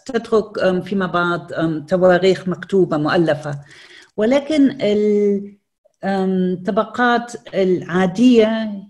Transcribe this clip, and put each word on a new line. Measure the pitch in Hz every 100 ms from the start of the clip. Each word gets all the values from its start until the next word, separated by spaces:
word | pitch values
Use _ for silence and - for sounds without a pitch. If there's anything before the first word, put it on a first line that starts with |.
| -
تترك، | 226 233 220 - -
أم، | 185 180
فيما | 180 196 180
بعد، | 175 175 170 151
أم، | - 165 156 147
تواريخ | 185 185 175 190 170 185
مكتوبة | 175 - 196 175 156
مؤلفة. | 151 180 160 143 147 143 - - - - - -
ولكن | 220 277 277 311 269 277
ال-، | 208 208 214 208 202 202 202 - _ _ _ _
أم، | 196 190 190 185 180
الطبقات | 180 180 208 214 - 247 240 240 - -
العادية | 196 185 170 - 180 190 185 254 233 214 220 220 202